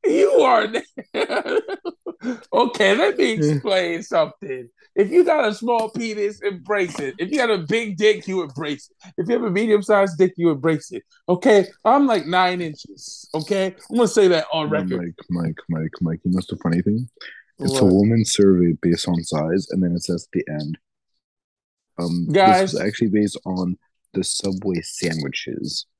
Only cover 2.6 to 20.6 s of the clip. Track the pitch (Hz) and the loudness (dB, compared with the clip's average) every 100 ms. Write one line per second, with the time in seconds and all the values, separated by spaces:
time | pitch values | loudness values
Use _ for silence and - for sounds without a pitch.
2.6 | 247 - 196 214 381 - 254 220 151 151 | 0 2 2 4 0 2 0 2 0 0
3.6 | 208 190 175 170 - 170 151 - 170 127 | 0 -2 -2 -6 -2 -2 -2 -4 -12 -12
4.6 | 117 _ _ - 196 359 349 311 226 202 | -12 _ _ -2 2 4 4 2 0 -2
5.6 | 226 233 220 233 226 214 202 208 202 185 | -2 -2 -2 -4 -6 -4 -4 -4 -8 -8
6.6 | 135 208 180 143 139 - 180 294 240 202 | -4 -2 -2 -4 -8 -6 -4 -2 0 -2
7.6 | 156 226 226 175 208 208 - 190 160 131 | -2 -4 -4 0 2 2 -2 -6 -6 -8
8.6 | 151 143 - _ 180 - 180 240 233 180 | -8 -8 -12 _ -16 -8 -2 -2 0 -2
9.6 | 226 208 196 208 196 160 185 180 170 143 | 2 0 2 2 2 2 0 2 0 0
10.6 | 156 156 - 107 _ _ - 180 262 208 | 0 -2 -4 -16 _ _ -2 2 6 6
11.6 | 185 _ 208 277 277 214 147 185 185 180 | 4 _ 2 4 4 2 0 2 2 0
12.6 | 170 147 - - - - - 156 156 196 | -6 -10 -18 -20 -18 -20 -10 -8 -2 -2
13.6 | 190 185 - 233 233 - 190 170 156 160 | -2 -6 -6 0 2 4 4 4 0 -4
14.6 | 151 156 92 127 87 82 - 87 82 80 | -2 -2 -2 -4 -6 -12 -8 -4 -4 -6
15.6 | - 80 78 - 85 82 92 92 - 85 | -6 -4 -4 -4 -4 -2 -2 -2 -4 -6
16.6 | 85 85 90 107 123 _ - - _ _ | -2 0 0 -2 -4 _ -20 -20 _ _
17.6 | 135 135 104 92 104 113 107 - 98 92 | -4 2 4 6 4 2 0 4 6 6
18.6 | 87 78 87 87 - 85 82 78 78 92 | 4 2 0 0 0 -4 -2 -4 0 -2
19.6 | - 92 90 87 - 85 - - - 76 | -2 -2 0 -2 -4 -6 -4 -6 -6 -8